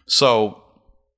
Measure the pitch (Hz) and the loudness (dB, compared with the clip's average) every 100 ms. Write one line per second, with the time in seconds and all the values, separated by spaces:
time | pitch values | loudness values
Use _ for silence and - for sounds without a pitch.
0 | - - 139 113 107 - _ _ _ _ | -6 0 2 0 -2 -6 _ _ _ _
1 | _ | _